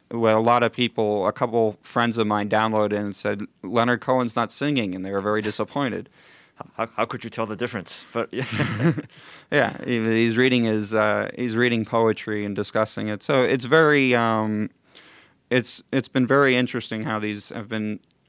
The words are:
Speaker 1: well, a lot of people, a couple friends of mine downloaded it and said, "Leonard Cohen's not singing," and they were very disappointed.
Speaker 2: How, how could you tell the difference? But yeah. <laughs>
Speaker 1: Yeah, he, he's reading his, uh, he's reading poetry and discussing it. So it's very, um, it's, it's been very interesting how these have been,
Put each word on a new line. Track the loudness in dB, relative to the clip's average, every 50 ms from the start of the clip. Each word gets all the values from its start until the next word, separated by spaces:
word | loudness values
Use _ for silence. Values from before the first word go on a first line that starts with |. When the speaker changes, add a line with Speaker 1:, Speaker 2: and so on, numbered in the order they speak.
| _ -10
Speaker 1:
well, | -4 0 2 4 4 4
a |
lot | 4 4 4 4 4
of | 2 0
people, | 0 -2 -2 0 0 0 0 0 0 0 0
a |
couple | 0 0 -2 0 0 2 0 0 -2 -6
friends | -10 -4 0 0 0 2 2 0
of | 0 2
mine | 0 0 0 2
downloaded | 2 2 2 2 2 2 0 0 0
it | -2
and | -4 -6 -8
said, | -6 -4 -4 -4 -4 -6 -12 _ _
"Leonard | -10 -2 0 2 2 2 2 0
Cohen's | 0 0 0 0 0 -2 -2
not | -4 -4 -4
singing," | -4 -6 -4 -2 0 0 -2 -2 -4
and | -6 -6
they | -4
were | -4 -2
very | 0 0 0 0
disappointed. | -2 -2 -4 -4 -6 -4 -4 -4 -4 -2 -4 -6 -8 -12 _ _ -20 -20 -20 -20 _ _ _ -18 -18 -12 _ -6
Speaker 2:
How, | -6 -6 -4
how | -4 -4
could | -4 -4 -8 -10
you | -10
tell | -6 -6 -6
the | -6 -4
difference? | -6 -6 -6 -6 -6 -10 -10 -12 -14 -14 -8 -4
But | -4 -4 -4 -4
yeah. | -6 -6 -4
<laughs> | -4 -4 -2 -2 -2 0 0 0 0 0 -4 -12 _ -20 -20 -20 -20 -20 -8 -2
Speaker 1:
Yeah, | 0 2 2 0 -2 -4 -4
he, | -4 -2 0 2
he's | 2 4 4 4 4 4
reading | 4 2 4 4 2 2
his, | 2 0 0 -2 0 0
uh, | 2 2 2 2 0 -2 -4 -6
he's | -6 -4 -2 0
reading | 2 2 2 2 0 0
poetry | 0 0 2 2 2 2 0 -2 -6 -4 -4 -4
and | -4 -4
discussing | -6 -6 -2 0 0 -2 -2 -2 -6 -6 -6
it. | -6 -6
So | -2 0 2 2 4
it's | 2 2 0 2
very, | 4 4 6 6 6 6 4 4 4 4
um, | 4 2 2 2 2 0 0 -2 -2 -4 -6 _ _ _ _ _ -20 -20 -20 -20 -20 -20 _ _ _ _ -2
it's, | 0 0 0 -2 -6 -16 -8 _
it's | -2 -2 -2 0
been | 0 0 2
very | 4 4 4 4 4 4
interesting | 2 0 0 -4 -6 -8 -8 -8 -6 -6
how | -4 -4 -4
these | -4 -4 -6 -8 -10 -12
have | -12 -12 -10 -6
been, | -6 -4 -4 -4 -6 -8 _ _ _ _ _